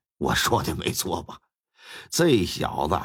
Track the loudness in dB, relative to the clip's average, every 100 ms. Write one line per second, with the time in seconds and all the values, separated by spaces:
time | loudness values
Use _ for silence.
0 | _ _ -2 0 2 0 0 -2 -4 -4
1 | -4 -4 -6 -16 _ _ _ _ -18 -18
2 | -6 2 4 6 4 -2 -4 -2 0 0